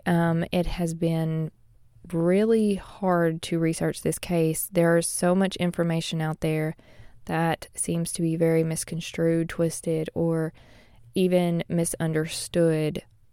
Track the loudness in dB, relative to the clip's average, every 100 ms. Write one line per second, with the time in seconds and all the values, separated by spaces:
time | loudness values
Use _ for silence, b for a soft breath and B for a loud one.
0 | 2 2 2 0 0 -2 -2 -2 -4 -2
1 | 0 0 0 -2 -4 -8 -20 -20 -20 -20
2 | -6 0 2 4 4 4 2 0 -6 -4
3 | 0 2 2 0 -2 0 0 0 -2 -2
4 | -4 -4 -2 0 0 -2 -2 2 4 4
5 | 2 0 2 2 0 0 -2 0 -2 -2
6 | -2 -4 -4 -2 -2 -2 -2 -6 b b
7 | b b -6 -2 0 -2 -6 -8 -4 -2
8 | -4 -2 -2 2 4 4 2 -2 -6 -8
9 | -8 0 2 2 0 0 -2 -2 -4 -2
10 | -2 -2 0 0 -4 b b b b b
11 | -8 0 2 4 2 0 -2 -2 -2 -2
12 | -2 -2 -2 -6 -4 2 2 2 0 -4
13 | -8 _ _